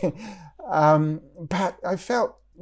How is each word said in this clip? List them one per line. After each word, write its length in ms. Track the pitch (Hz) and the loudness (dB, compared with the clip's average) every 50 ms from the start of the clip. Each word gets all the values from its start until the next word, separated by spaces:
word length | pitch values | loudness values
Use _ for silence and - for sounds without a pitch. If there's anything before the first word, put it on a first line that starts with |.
| - | -2
<laughs> 220 | 170 - - - - - 180 165 151 - - - 247 | -4 -4 -6 -10 -16 -16 -18 -20 -20 -20 -16 -8 -4
Um, 520 | 170 156 151 151 156 151 156 156 156 156 - - - 180 165 143 | 0 4 6 6 6 6 4 2 -2 -4 -8 -14 -18 -14 -8 -4
but 300 | 185 180 196 175 - - - | -2 0 0 -2 -4 -4 -6
I 140 | 180 190 | -4 -4
felt 400 | 185 - - 240 247 220 - - _ _ _ _ - | -4 -2 -2 0 0 0 -2 -4 _ _ _ _ -6